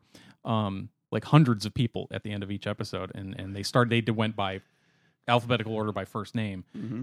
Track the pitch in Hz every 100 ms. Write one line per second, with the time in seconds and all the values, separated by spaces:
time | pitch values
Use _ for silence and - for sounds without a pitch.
0 | _ - - _ 131 110 101 98 104 _
1 | _ 113 - 151 127 107 104 - 117 95
2 | - 101 107 101 98 101 104 104 104 92
3 | 95 - 95 95 95 98 101 131 120 117
4 | 113 110 110 107 98 95 - _ _ _
5 | _ _ - 120 120 117 110 110 107 98
6 | 95 110 98 117 107 95 - - 110 117